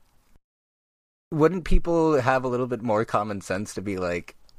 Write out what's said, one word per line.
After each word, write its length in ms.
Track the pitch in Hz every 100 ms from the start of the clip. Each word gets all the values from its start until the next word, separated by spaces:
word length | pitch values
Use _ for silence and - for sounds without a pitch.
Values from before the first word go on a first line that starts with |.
| _ _ _ - _ _ _ _ _ _ _ _ -
wouldn't 320 | 156 160 185
people 560 | 156 - 170 170 160 147
have 240 | 120 131
a 40 | 127
little 200 | 123 127
bit 120 | 120
more 240 | 120 107
common 360 | 113 110 107 101
sense 340 | - 95 104
to 80 | -
be 140 | 98 92
like, 400 | 90 87 - - -